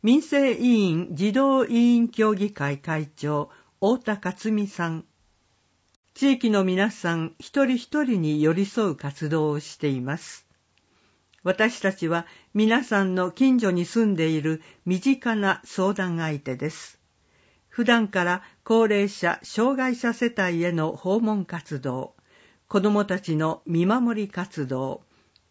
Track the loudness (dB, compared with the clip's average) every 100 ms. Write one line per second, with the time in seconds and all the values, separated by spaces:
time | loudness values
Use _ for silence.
0 | 2 2 4 2 2 2 2 4 4 0
1 | -2 -2 0 2 2 2 2 4 4 4
2 | 2 2 0 2 -2 -4 -6 -4 -6 -6
3 | -6 -8 -4 -4 -6 -12 _ -4 0 0
4 | -2 -6 -6 -6 -4 -2 -4 -4 -6 -6
5 | -10 _ _ _ _ _ _ _ _ _
6 | _ -2 2 2 2 2 2 2 0 -2
7 | -4 -2 -4 -8 -6 0 2 0 -2 -4
8 | 0 0 0 2 2 2 -2 -2 -2 -2
9 | -8 -8 -4 0 0 -2 -8 -6 -4 -4
10 | -4 -8 -10 -20 _ _ _ _ _ _
11 | _ _ _ _ -4 0 0 0 -4 -2
12 | -2 -2 -4 -16 _ 0 2 2 2 0
13 | 2 0 -2 2 4 4 2 0 0 2
14 | 2 2 2 0 0 -4 -6 -12 -4 0
15 | 2 0 0 0 0 -2 -4 -2 0 0
16 | -2 -2 -2 -4 -6 -6 -6 -8 -18 -20
17 | _ _ _ _ _ _ _ -4 2 4
18 | 2 0 0 -2 -6 _ 0 4 4 2
19 | 0 -2 -2 -2 -6 -2 0 0 -2 -2
20 | -2 0 -2 0 -2 0 0 0 -2 -4
21 | -2 0 0 -2 -4 -10 -8 -8 -6 -6
22 | -8 _ _ _ _ _ -4 0 2 2
23 | 0 -2 -2 -2 0 -4 -4 0 2 2
24 | 0 -2 -6 -6 -10 -6 -6 -4 -6 -8
25 | _ _ _ _ _